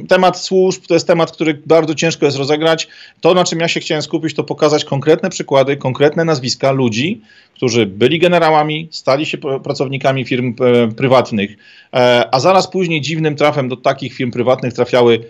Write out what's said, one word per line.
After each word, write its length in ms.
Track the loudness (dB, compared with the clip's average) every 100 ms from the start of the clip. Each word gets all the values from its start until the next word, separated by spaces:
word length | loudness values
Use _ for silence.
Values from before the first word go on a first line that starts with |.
| 0
temat 320 | 2 2 0
służb 460 | -2 2 2 0 0
to 60 |
jest 140 | 0 2
temat, 240 | 0 0
który 300 | -2 -4 -2 2
bardzo 300 | 2 2 -2
ciężko 300 | -2 0 -2
jest 120 | 0
rozegrać. 500 | -2 0 0 0 -4 -16 -20 _
To, 120 | 2
na 100 | 2
czym 160 | 2 -2
ja 80 | -2
się 120 | -4
chciałem 220 | -4 -4
skupić, 320 | -4 -4 -4
to 100 | -6
pokazać 420 | -6 0 2 2 -2
konkretne 440 | -2 2 0 0
przykłady, 480 | -6 0 0 2 -2
konkretne 480 | -4 0 0 0 -2
nazwiska 460 | -2 -4 -2 0
ludzi, 500 | 0 0 0 -4 -6 _ _ _ -6
którzy 300 | -2 0 0
byli 340 | 2 0 2
generałami, 680 | 2 2 2 2 0 -4 -10
stali 340 | -6 -2 -2 -2
się 120 | -6
pr-, 240 | -6 -6
pracownikami 640 | -6 -6 -4 -2 -2 -2 -4
firm, 300 | -4 -4 0
e, 260 | 2 2 2
prywatnych, 680 | 0 2 2 2 -2 -4 -8 _ -20 _
e, 360 | 2 4 4 2
a 80 | 2
zaraz 280 | 4 2 0
później 340 | -4 -2 -2
dziwnym 340 | -4 -2 -2 0
trafem 340 | 0 0 -4
do 80 | -2
takich 360 | -2 -2 -6
firm 180 | -6 -6
prywatnych 420 | -2 0 0 -2
trafiały 460 | -2 0 4 4 2